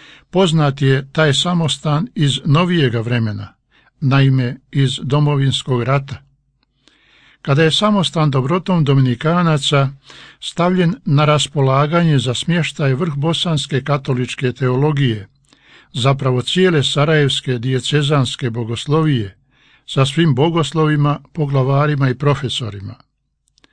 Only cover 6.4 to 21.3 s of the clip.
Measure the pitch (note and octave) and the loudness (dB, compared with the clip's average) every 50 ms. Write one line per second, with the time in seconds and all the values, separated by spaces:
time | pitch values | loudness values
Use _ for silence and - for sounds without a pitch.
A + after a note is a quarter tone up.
6.4 | _ _ _ _ _ _ _ _ _ _ _ _ _ _ _ _ _ _ _ _ | _ _ _ _ _ _ _ _ _ _ _ _ _ _ _ _ _ _ _ _
7.4 | - D3+ C#3 C#3+ E3 D#3+ - - G#3 G#3+ G#3 G3+ D#3+ - - E3 D3+ D3+ C3 C3+ | -4 0 2 4 4 2 2 2 0 2 2 2 0 0 0 0 0 2 2 0
8.4 | B2 C3+ F3 F#3+ - - F#3 E3+ D3+ C#3 C#3 C3+ C3+ B2+ A#2+ A#2 - D#3 E3+ F3+ | 0 0 0 -2 0 0 0 2 2 4 4 4 4 2 0 0 0 0 0 2
9.4 | F3 E3 D#3 C#3+ - - D3 C#3 C#3 C3+ C#3 - _ - - - - - - _ | 2 2 0 0 0 0 0 0 0 0 -4 -8 _ -20 -20 -20 -20 -20 -20 _
10.4 | - - - - E3+ F3+ F#3 F3+ F3 E3 F#3 - - - C#3+ C#3+ D3+ D3+ D3+ C#3+ | -14 -8 -4 -2 0 2 2 2 2 0 0 -2 -2 0 2 2 4 4 2 2
11.4 | - - - D3+ C3+ C3+ C3 C3+ D3 D3 E3 E3+ E3+ D#3+ D3+ C3+ A2+ C3 A#2 - | 0 -2 -2 0 2 2 2 2 2 2 2 2 2 2 2 2 0 -2 -4 -4
12.4 | - - E3+ F3 D3+ - - - D#3 C3+ C3 B2+ F#3 E3+ C#3+ C#3+ C#3 E3 D#3+ - | -2 -2 -2 -2 -2 -4 -4 -2 -2 0 0 0 -2 -4 -4 -2 -2 -2 -2 -2
13.4 | - F3 D#3+ C#3+ - - D3 B2+ C#3 D3+ C#3+ C#3+ C#3 - C3 B2 B2+ A#2+ - - | -2 -2 -2 -2 -2 -4 -4 -4 -2 -2 -4 -2 -2 -2 -2 -2 -4 -4 -6 -4
14.4 | C#3 B2 A#2+ - C3+ B2+ B2 C3 C#3+ D3+ D3+ C#3 C#3+ B2 A2 G#2 G2 - _ _ | -4 -4 -2 -2 -2 0 0 2 2 0 2 2 0 0 -2 -4 -8 -14 _ _
15.4 | _ _ _ _ _ _ - - _ _ - B2+ A#2 C#3 C#3 C#3 C3 C3 B2+ B2 | _ _ _ _ _ _ -20 -20 _ _ -6 -2 0 0 0 0 0 -2 -2 -2
16.4 | A#2+ - - F3+ F#3 F#3 E3+ D3 B2 - - D3 D3 D#3 D#3+ D3+ C#3+ C3+ - - | -2 -2 0 2 2 2 2 2 0 0 0 0 0 2 2 2 2 0 0 -2
17.4 | - C3+ B2+ A#2+ A#2 C3 C3 B2+ - - C#3+ D3+ D3 C#3 D#3 C#3+ B2+ - - - | -4 -4 -6 -4 -2 -2 -2 -2 -2 -2 -2 0 0 0 0 0 0 -2 -4 -6
18.4 | C#3 A#2+ A2 A#2+ A#2 A2 A#2 - - C#3+ C#3+ D#3+ D#3 D#3 C#3+ A#2 G#2 F#2+ - _ | -6 -6 -6 -6 -6 -6 -8 -8 -4 -2 0 2 2 2 0 0 -2 -6 -12 _
19.4 | _ _ _ _ _ _ _ _ _ - - C#3+ C3+ C3+ - E3 E3+ D#3+ C3+ B2 | _ _ _ _ _ _ _ _ _ -4 0 0 0 0 2 2 2 2 2 2
20.4 | D3+ E3+ E3 E3+ D3+ C#3 - D#3+ D#3 D3+ D3+ D3 D3 D3 C#3+ - - _ | 2 2 0 0 -2 -2 -2 0 0 0 2 2 0 0 0 -2 -8 _